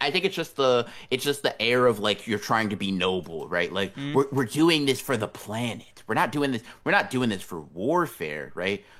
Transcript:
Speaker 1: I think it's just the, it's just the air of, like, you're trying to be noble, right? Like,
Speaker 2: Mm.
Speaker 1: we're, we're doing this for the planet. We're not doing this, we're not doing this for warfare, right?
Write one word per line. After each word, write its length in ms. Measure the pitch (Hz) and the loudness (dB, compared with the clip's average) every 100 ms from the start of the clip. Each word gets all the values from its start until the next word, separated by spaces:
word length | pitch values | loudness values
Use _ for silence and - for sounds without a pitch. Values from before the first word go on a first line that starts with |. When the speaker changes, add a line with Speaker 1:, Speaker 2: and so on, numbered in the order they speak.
Speaker 1:
I 100 | 143 | -2
think 140 | 185 190 | 0 0
it's 100 | - | -2
just 220 | 156 - | -4 2
the, 280 | 131 123 117 - - | 4 4 2 -6 -4
it's 140 | 131 | -2
just 200 | 143 143 | 0 0
the 160 | 131 - | -2 0
air 240 | 113 123 123 | 2 4 4
of, 140 | 104 | 4
like, 280 | 104 101 - | 2 0 0
you're 100 | 101 | -2
trying 320 | - 113 107 | 2 2 2
to 60 | 98 | -2
be 160 | 98 | -2
noble, 560 | 95 92 92 82 80 71 | 0 0 0 -4 -8 -4
right? 240 | 87 85 | -2 0
Like, 240 | 92 95 139 | -2 -4 -4
Speaker 2:
Mm. 180 | 139 | -2
Speaker 1:
we're, 140 | 156 139 | 0 0
we're 140 | 131 123 | 0 0
doing 400 | 143 165 156 139 | 2 4 4 2
this 140 | 127 | 0
for 160 | - 120 | 0 -2
the 140 | 104 | -2
planet. 720 | - - 220 240 - - - - | -6 -8 -6 -4 -6 -12 -12 -4
We're 100 | 131 | 0
not 160 | 143 | 0
doing 180 | 147 139 | 0 0
this, 100 | 123 - - | -2 -6 -8
we're 80 | 151 | 0
not 180 | 196 196 | 2 2
doing 200 | 127 123 | 0 0
this 120 | 95 | 0
for 200 | - 85 | -6 -12
warfare, 920 | 71 80 117 175 160 - 78 76 67 | -12 -4 0 2 0 -4 -6 -6 -8
right? 300 | - 92 101 - - | -4 -2 -2 -6 -20